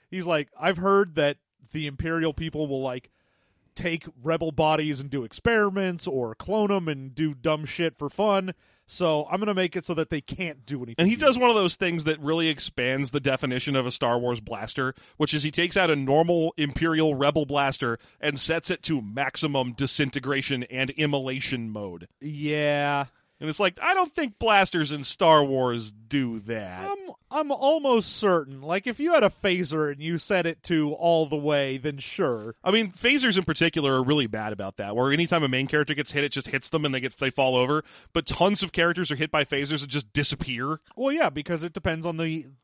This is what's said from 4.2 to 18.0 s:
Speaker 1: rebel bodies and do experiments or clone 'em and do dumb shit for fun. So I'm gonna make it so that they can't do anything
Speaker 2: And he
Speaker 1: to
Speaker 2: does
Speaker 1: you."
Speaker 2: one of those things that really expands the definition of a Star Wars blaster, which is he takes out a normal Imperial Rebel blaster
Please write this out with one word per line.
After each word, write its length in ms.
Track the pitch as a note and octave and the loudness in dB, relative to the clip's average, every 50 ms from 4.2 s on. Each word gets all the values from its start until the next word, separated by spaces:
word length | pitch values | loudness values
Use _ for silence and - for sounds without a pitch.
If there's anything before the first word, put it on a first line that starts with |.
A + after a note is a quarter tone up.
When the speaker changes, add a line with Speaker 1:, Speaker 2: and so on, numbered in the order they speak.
Speaker 1:
rebel 300 | A#2+ D#3 D#3+ E3 E3+ D#3+ | -2 -2 0 0 0 -2
bodies 480 | D3 C#3+ D#3 D#3 D#3 D#3 D#3 D3+ D3 C3 | 0 2 4 4 4 2 2 -2 -4 -4
and 100 | C#3 C#3+ | -6 -6
do 140 | C3+ C#3 A#2+ | -4 -6 -6
experiments 800 | G#2+ - - - A#3 A#3 A3 G#3 G3+ F#3+ G3 G3 F#3 F3+ E3+ - | -6 -10 -2 0 2 4 4 4 2 2 0 0 -2 -2 -4 -6
or 300 | F3+ C#3 C3 B2 A2+ A2 | -4 -2 -2 -2 -4 -6
clone 360 | - - E3 G3 A3 G#3 G3+ | -10 -6 -2 0 2 2 2
'em 160 | G3+ G3 F3 D#3+ | 2 2 0 -2
and 280 | D3+ C3+ C3+ C3 B2+ | -4 -4 -8 -12 -4
do 180 | D3 D#3+ D#3 C#3+ | -2 -2 -2 -2
dumb 320 | B2+ A#2 E3 D#3 D3+ D#3 | -2 0 0 0 0 -2
shit 320 | C#3 - - E3+ D#3+ - _ | -8 -4 -2 -2 -2 -2 _
for 100 | D3 C#3 | -8 -8
fun. 460 | - - G3+ G#3+ G3+ G3 F#3 F#3 F3 - _ _ _ _ _ _ | -2 0 2 4 4 2 2 -2 -8 -12 _ _ _ _ _ _
So 380 | - - F3+ E3 D#3 D3+ D3+ - | -6 0 2 2 2 2 0 -2
I'm 80 | - F#3+ | -2 -2
gonna 160 | G#3 G#3 G#3 | 0 0 0
make 200 | F#3 F#3 F3 - | 0 0 0 -2
it 80 | F#3 D#3 | -6 -6
so 120 | - F3 | -4 -4
that 160 | D#3 D#3+ - | -4 -2 -2
they 100 | F3 D3+ | -4 -6
can't 420 | - - - - F#3 E3 D3 C#3 B2 | -6 -8 -10 -8 -8 -8 -8 -12 -10
do 140 | - C#3+ C3 B2 | -10 -8 -8 -8
anything 120 | A#2 A#2 - | -8 0 2
Speaker 2:
And 80 | E3+ G3 | 4 4
he 60 | A#3 | 4
Speaker 1:
to 40 | - | 6
Speaker 2:
does 160 | D4+ C#4+ B3+ B3 | 4 4 6 6
Speaker 1:
you." 40 | |
Speaker 2:
one 80 | B3 A#3+ | 4 4
of 60 | A3+ | 6
those 200 | G#3+ F#3+ F3 - | 6 4 2 2
things 280 | - G3 F3 E3+ E3 D3+ | 0 0 -2 0 0 0
that 160 | D#3 D#3 D#3 | 0 -2 0
really 300 | D3 D3 D#3+ E3+ E3 D#3+ | 0 0 0 2 2 0
expands 600 | D3+ C3 - - - - B2 B2+ C3 C3+ C#3+ B2 | 0 -2 -4 -6 -4 -2 0 0 0 0 -2 -2
the 100 | B2+ D3 | -2 -2
definition 560 | C3 C#3+ C3 B2+ - C3+ B2+ B2+ - D3 C#3 | 0 0 0 0 0 -2 -2 -2 -2 0 0
of 120 | C3+ B2 B2 | 0 0 0
a 40 | |
Star 280 | B2 - D3+ A#2+ A#2+ A#2+ | -2 0 2 2 2 2
Wars 200 | A#2+ B2 A#2+ A#2 | 2 0 -2 -2
blaster, 540 | G#2+ G2+ A2+ G2 G#2+ A2 - - C3 C3 C3 - - - _ _ | -4 -8 -8 -8 -8 -8 -4 -4 -4 -4 -4 -8 -16 -20 _ _
which 160 | D3+ C#3+ D3+ | 0 0 2
is 80 | D3+ | 0
he 80 | C#3 D#3 | 0 0
takes 260 | C#3+ - E3+ F3 - | 0 0 0 2 2
out 140 | G3 F#3 E3 | 2 4 4
a 60 | D#3 | 2
normal 580 | C#3+ C3+ C3 C#3 D#3 E3 E3+ F3 E3+ D#3+ E3 - | 2 2 2 4 4 4 4 4 2 2 0 0
Imperial 600 | - D3+ C#3+ B2+ - E3 E3 D#3+ D#3 D#3+ D#3 D3 | -2 -2 -2 0 0 0 2 2 4 2 2 2
Rebel 320 | C3 C#3+ C#3+ D3 D#3 D3+ B2+ | 2 2 2 2 2 -2 0
blaster 500 | C#3+ C#3+ C#3+ C3+ C3 - C#3 A#2+ A#2 - | 0 2 2 2 0 -2 -2 -2 -4 -4